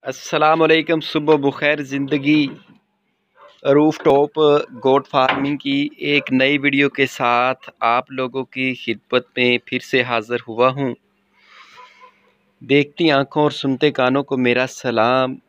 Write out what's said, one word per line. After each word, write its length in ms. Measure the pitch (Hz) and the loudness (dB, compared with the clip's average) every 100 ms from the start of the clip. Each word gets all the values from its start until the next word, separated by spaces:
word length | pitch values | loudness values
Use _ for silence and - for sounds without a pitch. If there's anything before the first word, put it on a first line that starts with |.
अस्सलाम 560 | 139 131 - 156 151 160 | -12 -14 -8 -2 0 2
वालेकुम, 400 | 160 160 156 165 | 4 2 2 -4
सुबह 360 | 151 160 151 156 | -2 -6 2 2
बुखैर। 440 | 139 135 151 147 | 2 -2 -2 -2
ज़िंदगी 680 | 139 139 139 147 135 151 143 - _ _ _ _ _ _ _ _ - _ 147 | -4 -6 -2 -2 2 2 2 -6 _ _ _ _ _ _ _ _ -20 _ 2
रूफटॉप 720 | 139 151 156 160 139 147 156 151 147 - 123 | 4 4 2 2 2 2 0 2 2 0 -4
गोट 240 | 131 135 135 | 2 2 2
फार्मिंग 520 | 143 131 135 139 143 | 0 0 0 -2 -4
की 160 | 143 139 147 - | -4 -2 -4 -6
एक 300 | 147 143 139 | -2 -2 0
नई 240 | 131 135 143 | 0 2 0
वीडियो 300 | 139 139 143 | 0 0 0
के 180 | - 135 | 0 -2
साथ 640 | - 123 120 127 131 - _ | 0 0 0 0 -4 -10 _
आप 280 | 117 120 131 | -2 -2 -4
लोगों 300 | 131 131 123 | -8 -8 -6
की 280 | 131 - 131 | -10 -6 -6
खिदमत 520 | 127 - 110 _ 127 123 - | -6 -8 -8 _ -4 -4 -2
में 200 | 123 123 - | 0 0 -2
फिर 120 | 127 | -10
से 220 | - 131 | -2 -2
हाज़िर 380 | 123 117 110 120 117 | 0 -4 -4 -8 -8
हुआ 220 | 110 127 | 0 0
हूँ। 240 | 131 135 117 _ _ _ _ _ - - - 508 _ - _ _ _ _ _ | 0 -6 -6 _ _ _ _ _ -20 -20 -20 -20 _ -20 _ _ _ _ _
देखती 460 | 120 139 143 - 165 | 0 0 0 0 2
आंखों 340 | 139 139 - | 2 0 0
और 80 | 151 | 0
सुनते 380 | 143 139 131 151 | 0 -4 0 0
कानों 320 | - 127 131 | 2 0 0
को 140 | 139 135 | -2 0
मेरा 260 | 123 120 131 | 2 2 0
सलाम 680 | - 127 113 113 131 131 127 | -4 -4 0 2 2 0 -6